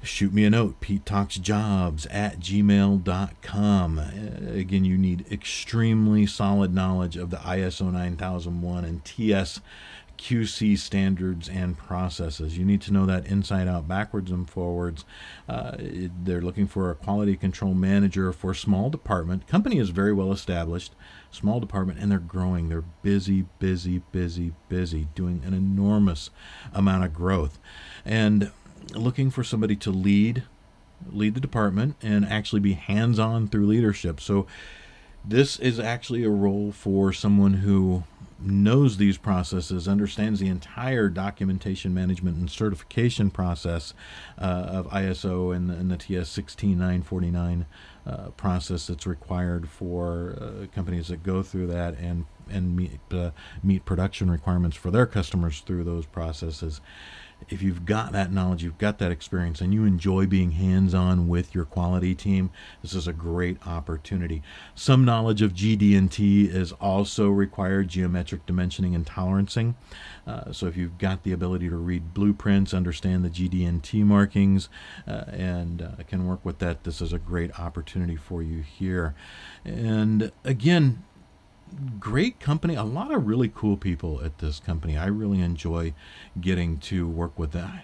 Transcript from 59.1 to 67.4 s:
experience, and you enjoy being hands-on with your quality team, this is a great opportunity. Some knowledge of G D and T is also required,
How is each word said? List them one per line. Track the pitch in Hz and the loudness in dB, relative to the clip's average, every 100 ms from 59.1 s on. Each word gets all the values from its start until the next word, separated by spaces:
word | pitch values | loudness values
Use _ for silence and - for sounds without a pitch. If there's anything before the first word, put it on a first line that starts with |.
experience, | 82 - 92 87 80 | -2 -4 -2 -2 -2
and | 92 | 0
you | 104 | 4
enjoy | 107 90 95 95 95 | 4 4 2 2 4
being | 95 90 | 4 2
hands-on | 80 92 92 95 92 90 90 85 | 2 2 4 4 4 4 4 4
with | 87 87 92 | 2 0 -4
your | 80 | -4
quality | 95 87 90 90 | -2 0 2 0
team, | 90 101 98 92 - - - | 0 2 2 2 -4 -20 -16
this | - | -8
is | 95 82 | -6 -4
a | |
great | 78 82 85 90 90 - | -6 -4 0 -2 -4 -6
opportunity. | 82 82 78 - 95 85 78 - - - - | -8 -6 -8 -4 -4 -2 -6 -8 -18 -20 -6
Some | - 131 | 4 6
knowledge | 127 113 113 104 | 6 4 2 4
of | 104 90 | 2 2
G | 107 107 | 2 6
D | 101 98 | 8 8
and | 95 | 6
T | - 101 101 98 | 4 4 6 6
is | 92 85 | 2 -4
also | - 98 95 101 - 101 | -2 0 0 0 2 4
required, | 101 | 4